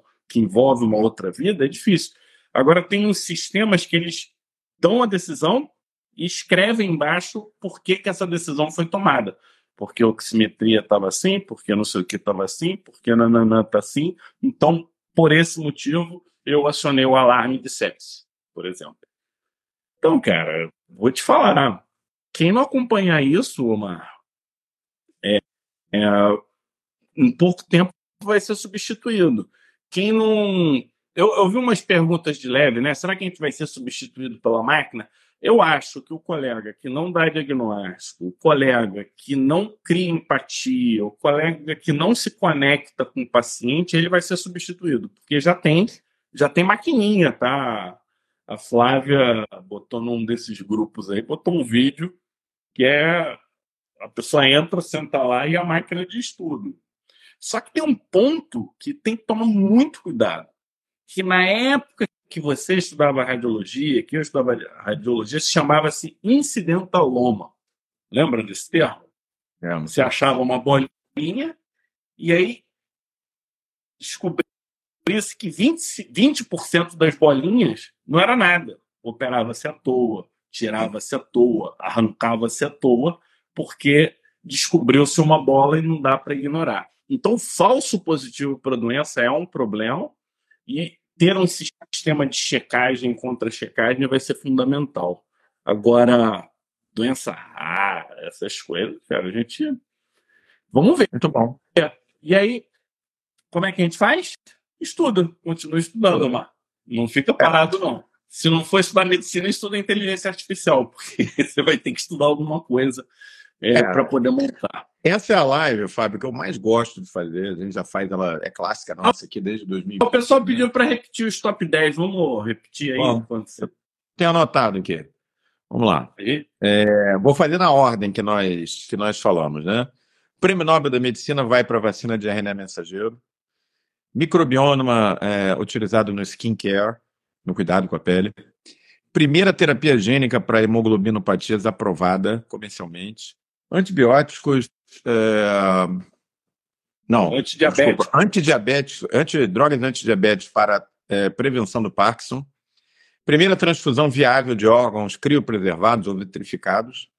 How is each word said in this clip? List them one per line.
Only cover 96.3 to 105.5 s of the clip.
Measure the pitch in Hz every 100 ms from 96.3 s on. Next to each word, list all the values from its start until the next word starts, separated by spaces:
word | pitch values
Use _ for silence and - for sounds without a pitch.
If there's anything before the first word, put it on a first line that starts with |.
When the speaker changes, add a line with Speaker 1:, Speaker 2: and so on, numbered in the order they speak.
| 98 - _ _ _ _
Speaker 1:
doença | 110 120 - -
rara, | - - - 78 92 98 87 80 - 82
essas | - 98 -
coisas, | - 85 - - -
cara, | - 92
a |
gente, | 110 117 - 302 254 _ _ _ _ _ _ _ _ _
vamos | 131 196 349
ver. | 208
Speaker 2:
Muito | 123 156
bom. | 131 117 - _ 175
Speaker 1:
É. | 151 - _ _
E | 147
aí, | 190 208 240 - _ _ _ _ _ _ _ _
como | 170 190
é |
que | 180
a | 170
gente | -
faz? | 220 330 - - _ _ _ -
Estuda, | - - 294 185 170 -
continua | 165